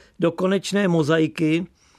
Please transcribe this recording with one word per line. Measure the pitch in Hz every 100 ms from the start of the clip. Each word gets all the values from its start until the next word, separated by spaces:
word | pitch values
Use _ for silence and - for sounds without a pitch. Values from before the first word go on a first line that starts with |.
| _ -
do | 170
konečné | 165 185 196 - 202 196
mozaiky, | 165 147 160 156 - 156 165 185 _ _